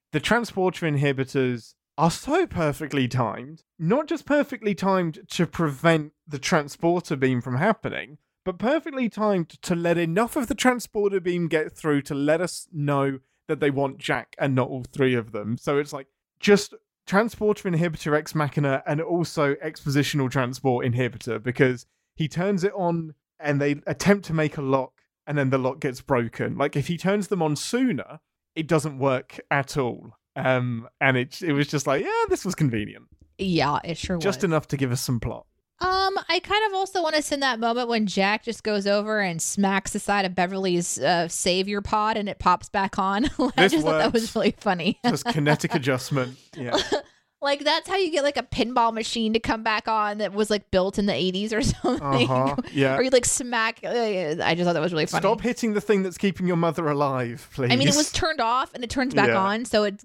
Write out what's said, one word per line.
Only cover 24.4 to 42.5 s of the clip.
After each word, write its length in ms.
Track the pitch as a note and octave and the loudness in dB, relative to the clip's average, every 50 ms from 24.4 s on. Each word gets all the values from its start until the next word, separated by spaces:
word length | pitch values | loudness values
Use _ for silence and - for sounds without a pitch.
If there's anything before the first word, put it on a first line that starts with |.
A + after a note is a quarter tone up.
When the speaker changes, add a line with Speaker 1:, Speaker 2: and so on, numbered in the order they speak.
| D#3 D3 - D#3+ | 0 -2 -2 -4
Speaker 1:
a 40 | |
lock 320 | C#3 C3+ C3+ C3 B2+ - _ _ _ _ _ _ _ D3+ | -2 0 0 0 0 -4 _ _ _ _ _ _ _ -4
and 100 | D3 C#3+ | -2 0
then 120 | C#3 C3 | 2 2
the 80 | C3+ C3+ | 2 2
lock 220 | B2+ C3 C#3 D#3 | 0 -2 -2 -4
gets 220 | - C3+ B2 - | -4 -6 -6 -6
broken. 560 | - - C3+ B2 A#2+ A#2+ - - A#2+ A2+ A#2+ - | -4 0 0 0 0 0 -4 -4 -4 -4 -2 -2
Like, 180 | C#3 D3+ - | -2 -2 0
if 120 | D3 C3 - | -2 -2 -2
he 100 | F3 D#3 | -4 -2
turns 300 | - F#3 G3+ G#3+ F#3+ - | 0 0 0 0 0 -2
them 120 | G#3 F3+ | -2 0
on 140 | D#3+ D3+ D3 | 0 0 0
sooner, 640 | - - - - A#3+ C4+ B3 E3+ A2+ F#2+ - C#3+ - _ _ _ _ _ _ _ | -2 -2 -2 0 0 0 0 0 -2 -6 -8 -14 -20 _ _ _ _ _ _ _
it 120 | D#3+ D#3+ - | -8 -2 2
doesn't 320 | E3+ D#3 - D#3 C#3 C3 | 2 2 2 0 -2 -2
work 400 | C#3 C#3 C3 B2+ - - - - - - | 0 0 0 0 -2 -8 -14 -18 -4 -2
at 280 | D3+ C#3 C3+ - - D3 | 0 0 0 0 -2 -2
all. 340 | C3 A#2 A#2+ - - A#2+ - _ _ _ _ | -2 -2 -2 -6 -10 -18 -20 _ _ _ _
Um, 520 | C#3 B2+ C3 C3 B2+ B2 B2 A#2+ A2+ A#2 - - - | -2 0 2 2 2 0 -2 -4 -6 -8 -12 -4 0
and 160 | C#3+ C3+ C3 | 2 2 4
it, 260 | B2 B2+ C3 - - | 2 0 -2 -6 -6
it 120 | F#3+ E3 C#3+ | -2 0 0
was 140 | C#3+ C#3+ - | 0 0 0
just 180 | D#3 C#3+ - D3 | -2 -2 0 0
like, 160 | C3+ D#3 A3+ | 0 0 0
"Yeah, 200 | F#4 A4 A#4 A#4 G4+ | 0 0 0 0 0
this 160 | F#4 - - | 0 -2 -2
was 120 | F#3+ - | -4 -2
convenient." 500 | - D#3 C3 A2+ G#2+ G#2 G#2 G#2 A2 A#2 _ _ _ _ _ _ - | 0 0 0 0 -2 -4 -6 -10 -16 -20 _ _ _ _ _ _ -6
Speaker 2:
Yeah, 420 | G3 F#3+ E3+ D#3 C3 C#3+ D3 - - | -2 0 2 2 2 2 2 0 -2
it 140 | E3+ D#3+ - | -6 -8 -8
sure 200 | - - F#3 E3+ | -6 -4 -4 -2
Speaker 1:
Just 220 | - G3 - - | 0 0 0 0
Speaker 2:
was. 40 | G#3 | 0
Speaker 1:
enough 220 | F3 D#3+ D3+ - - | 2 2 0 0 -2
to 80 | D3 C3+ | -2 -2
give 140 | C#3 B2 | 0 0
us 80 | A#2+ B2+ | 0 -2
some 180 | - - B2 A2+ | -2 -2 -2 -2
plot. 260 | - - A#1+ A#1+ - _ _ _ _ _ _ - | -4 -6 -8 -10 -14 _ _ _ _ _ _ -4
Speaker 2:
Um, 380 | F4 F#4 F#4 F#4+ F#4+ F#4+ G4 F#4 - - | -2 0 2 2 2 0 0 -2 -2 0
I 100 | E4 F4+ - | -2 -2 0
kind 220 | - G4 G#4+ A4 G#4 | 0 0 2 2 0
of 60 | G4 | 0
also 280 | F#4+ G4 F#4+ - F#4+ E4 | -2 -2 -2 -2 -2 0
wanna 180 | D#4 D#4 D4+ | 0 0 0
send 200 | C#4+ - D4 C#4 C#4 | 0 0 -2 0 0
that 160 | C4 A#3+ A3+ | 0 0 0
moment 280 | A#3 A#3 A#3 B3 B3 A#3 | 0 0 0 0 0 0
when 200 | A#3 A3 G#3+ F#3 | 0 0 0 0
Jack 360 | - G3 F#3+ G3 G#3+ A3 - | 2 2 2 2 2 0 -2
just 200 | A#3 A3 - - | -6 -10 -6 -2
goes 240 | G#3+ G#3 G3+ G3 G3+ | -2 0 0 2 2
over 320 | G3+ G#3 G#3 G#3+ G#3+ G#3 | 2 2 2 0 0 0
and 200 | G3 F3+ E3 D#3+ | 0 0 -2 -2
smacks 520 | - - - G3+ G3 F#3+ G3 G3 - - - | -4 -2 0 0 2 2 2 0 -2 -2 -6
the 60 | G#3 | -4
side 260 | - - G3+ G3+ F#3+ | -2 0 0 2 0
of 80 | F#3 F3+ | 0 0
Beverly's, 640 | - F3 F3+ G3 F#3+ F#3+ F#3 F3 F3 E3+ - - - | 0 0 0 0 -2 0 0 2 0 0 -2 -2 0
uh, 280 | C3 D#3 F3+ E3+ E3 - | 0 2 2 2 0 -2
savior 540 | - - - F#3+ F3 F#3 F#3+ G3+ G#3 G3+ | -4 -2 0 2 2 2 0 -2 -2 -4
pod 360 | G3+ - A3 G#3+ G#3+ G#3+ A3 G#3+ | -2 -2 0 0 2 0 0 0
and 100 | G#3 G3 | -2 -4
it 120 | - - | -6 0
pops 280 | - F#3+ | 2 2